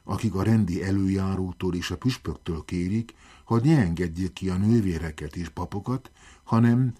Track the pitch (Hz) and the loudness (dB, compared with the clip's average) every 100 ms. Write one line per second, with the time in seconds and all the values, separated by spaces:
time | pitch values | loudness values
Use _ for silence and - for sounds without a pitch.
0 | - 92 113 95 98 110 90 90 95 98 | -8 -4 -2 0 4 4 2 0 -2 0
1 | 95 95 95 95 92 - 92 87 - 87 | 2 0 0 -2 -4 -4 -4 -4 -4 -4
2 | 127 123 85 80 - 80 - 90 92 110 | -2 -2 -6 -8 -6 -8 -6 -4 -2 -2
3 | 113 - - - - 117 139 160 90 85 | -4 -12 -20 -18 -2 2 4 4 4 0
4 | 90 82 92 - 92 92 104 117 95 80 | -2 -4 -6 -4 -2 0 4 4 2 -2
5 | 80 78 76 87 82 - 90 101 117 127 | -6 -8 -10 -8 -10 -8 -8 -6 -6 -6
6 | - _ - - - 117 117 120 127 | -8 _ -20 -20 0 4 4 4 2